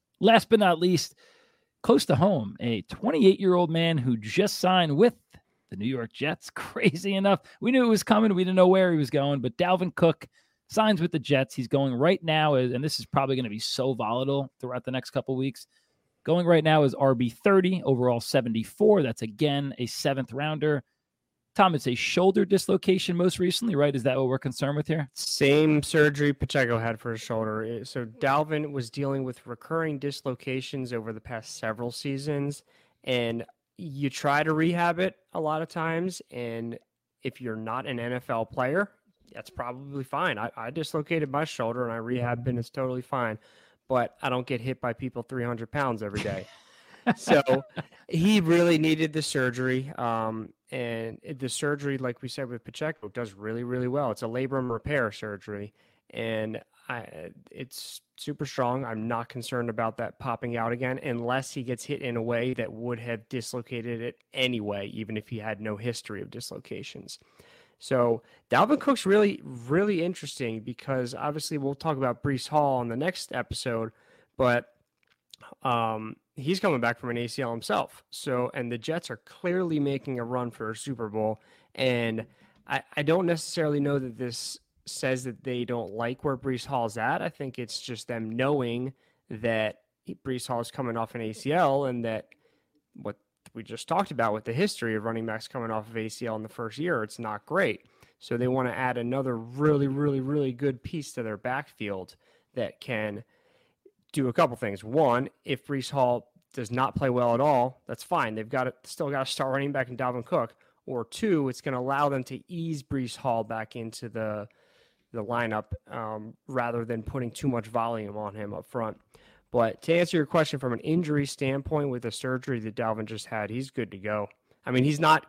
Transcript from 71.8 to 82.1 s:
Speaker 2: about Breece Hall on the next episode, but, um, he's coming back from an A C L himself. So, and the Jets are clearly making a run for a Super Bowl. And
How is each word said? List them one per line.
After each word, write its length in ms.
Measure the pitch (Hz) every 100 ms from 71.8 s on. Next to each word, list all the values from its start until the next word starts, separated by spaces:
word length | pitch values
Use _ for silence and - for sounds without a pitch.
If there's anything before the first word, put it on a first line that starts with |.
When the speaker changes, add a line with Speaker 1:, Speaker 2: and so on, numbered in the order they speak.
| 165 139
Speaker 2:
about 240 | 131 120
Breece 260 | 143 131 -
Hall 300 | 151 143 127
on 100 | 120
the 80 | 117
next 340 | 165 180 -
episode, 580 | 123 117 - 127 113 113 - _ _ _ -
but, 320 | 127 120 - _ _ _ _ _ _ - - -
um, 540 | 135 117 113 110 110 - _ -
he's 220 | 135 185
coming 220 | 202 135
back 180 | 117 117
from 120 | 123
an 80 | 120
A 100 | 120
C 140 | -
L 100 | 123
himself. 500 | 117 - 202 - - _
So, 400 | - 147 123 123
and 180 | 143 120
the 60 | 120
Jets 300 | 117 165 -
are 100 | 113
clearly 600 | - - 175 180 175 156
making 400 | 143 139 143 127
a 60 |
run 260 | 117 127 123
for 200 | - 110
a 60 | 110
Super 320 | - 120 110
Bowl. 320 | 107 107 107 _ _ _ -
And 500 | 131 123 117